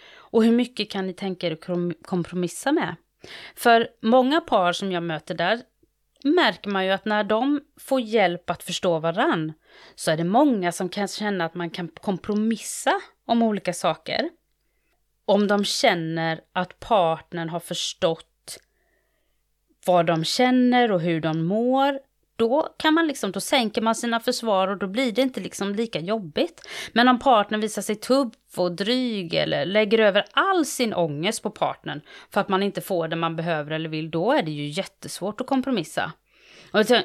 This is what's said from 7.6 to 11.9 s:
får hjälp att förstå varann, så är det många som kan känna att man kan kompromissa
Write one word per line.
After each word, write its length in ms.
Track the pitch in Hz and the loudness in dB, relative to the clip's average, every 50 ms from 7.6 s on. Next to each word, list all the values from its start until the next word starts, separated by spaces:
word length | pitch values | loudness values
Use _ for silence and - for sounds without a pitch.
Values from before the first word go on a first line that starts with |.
| - _ _ - | -4 _ _ -16
får 220 | - - 269 262 | -6 -2 -2 -2
hjälp 480 | 247 214 214 226 202 175 175 175 - - | 0 0 2 2 4 2 2 -2 -4 -6
att 140 | 175 - - | -6 -6 -6
förstå 360 | - 175 - - 190 170 160 | -8 -8 -4 0 0 0 0
varann, 540 | 156 165 165 190 247 330 285 180 156 156 156 - _ _ _ - - - - | 0 -2 -2 0 0 0 0 0 -2 -4 -6 -10 _ _ _ -20 -20 -20 -18
så 160 | - - - | -6 -2 2
är 60 | 160 156 | 2 2
det 60 | 170 | 4
många 480 | 175 190 240 302 294 254 208 180 175 | 4 4 4 4 4 4 2 0 -2
som 180 | 170 - 190 180 | -2 -2 -4 -6
kan 180 | - 208 202 190 | -4 -4 -4 -4
känna 380 | - - 214 208 202 185 165 | -4 -4 -4 -2 -2 -2 -2
att 100 | 165 - | -4 -4
man 140 | 175 175 170 | -6 -8 -8
kan 180 | 160 - 180 | -6 -8 -10
kompromissa 1080 | 160 | -10